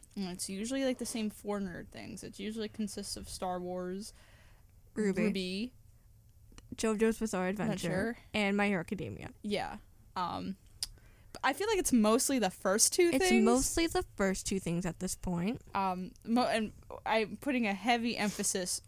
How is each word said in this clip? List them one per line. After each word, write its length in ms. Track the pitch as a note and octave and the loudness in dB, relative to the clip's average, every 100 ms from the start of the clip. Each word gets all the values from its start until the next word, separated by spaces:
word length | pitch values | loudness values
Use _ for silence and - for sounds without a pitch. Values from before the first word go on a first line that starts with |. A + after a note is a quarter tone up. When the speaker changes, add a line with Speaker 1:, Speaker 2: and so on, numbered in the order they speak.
| - - | -12 -8
Speaker 1:
and 80 | F#3 | -6
it's 200 | F3+ - | -6 -8
usually, 340 | G3 A3+ C4+ | -6 -4 -2
like, 140 | C4 B3+ | -2 -2
the 80 | A#3 | -4
same 240 | A#3 G#3+ | -4 -4
four 280 | - G#3 G3+ | -6 -6 -4
nerd 300 | F#3+ E3+ - | -4 -8 -12
things. 340 | - G2+ F#3+ | -14 -14 -12
It 160 | G#3+ G#3 | -12 -10
usually 300 | G3+ A3 G#3+ | -8 -6 -8
consists 480 | - G#3 - G3+ G#3 | -6 -6 -6 -8 -10
of 120 | G3 | -10
Star 300 | - F#3 F3+ | -8 -4 -4
Wars, 520 | F3+ F3+ F3+ F#3+ A3 - - - - - - - - | -4 -6 -6 -6 -10 -16 -20 -20 -20 -20 -20 -20 -10
Speaker 2:
ruby. 280 | - G#3 F#3+ | 0 2 4
Speaker 1:
ruby. 500 | G#3+ F#3+ F3+ F#3+ B3 - - - - - - - - - - - | 2 2 -2 -2 -6 -8 -20 -20 -20 -20 -20 -20 -20 -20 -16 -4
Speaker 2:
JoJo's 420 | A3 G#3+ A3+ A3 | 0 2 2 2
Bizarre 300 | A3 F#3 F#3 | -2 0 0
Adventure, 240 | G3+ F3 F#3+ F3+ F3+ A3 | 0 -2 -2 0 0 -2
Speaker 1:
Adventure. 60 | A#3+ - | -4 -6
Speaker 2:
and 220 | G#3+ G3+ G3+ | 0 2 2
My 100 | G3+ | 2
Hero 140 | F#3+ | 2
Academia. 500 | E3 G3 - G2+ - - | -2 -6 -6 -8 -12 -12
Speaker 1:
Yeah. 340 | G#3+ G3 E2 G#3 - - - - | -4 -2 -4 -8 -16 -20 -12 -6
Um, 400 | F3+ - F#3 F#3+ - - - - - - - | -4 -4 -6 -8 -14 -10 -10 -10 -20 -20 -18
but 80 | - | -2
I 80 | C4 | -2
feel 140 | C#4 G#4 | 0 2
like 100 | G4+ | 2
it's 140 | - | 4
mostly 460 | A#3+ G#3 A#3+ - C4 | 4 6 4 4 2
the 120 | F#3+ | 0
first 420 | - G3 G#3 - | 0 0 4 4
two 160 | - F4 | 6 4
Speaker 2:
It's 140 | C#4 F#4 | 6 6
Speaker 1:
things. 160 | A#3 | 8
Speaker 2:
mostly 420 | A3 B3+ - - E4 | 8 6 4 2 2
the 180 | F4+ - - | 0 -2 0
first 300 | G3 F#3+ - | 0 0 -2
two 120 | F#3+ | -2
things 280 | E3 E3+ F3+ | 0 -2 -2
at 120 | - | -4
this 140 | F#3 | -6
point. 460 | - F#3 F3 F3+ C4+ - | -4 -2 -2 -2 -4 -6
Speaker 1:
Um, 380 | G3+ F#3+ F3+ F#3 - | -2 -2 -2 -8 -12
mo-, 200 | - A#3 G3 | 0 2 4
and 260 | G#3+ G#3+ - - - | 2 -2 -6 -16 -8
I'm 320 | - A3 G3+ G#3 | 0 0 0 -4
putting 280 | C#4 B3+ A3 | -2 0 0
a 80 | |
heavy 420 | G3 A3 A#3+ A#3 - | 0 0 2 0 0
emphasis 640 | G#3 - G3+ G3 F#3 - | -2 0 -2 0 -2 -6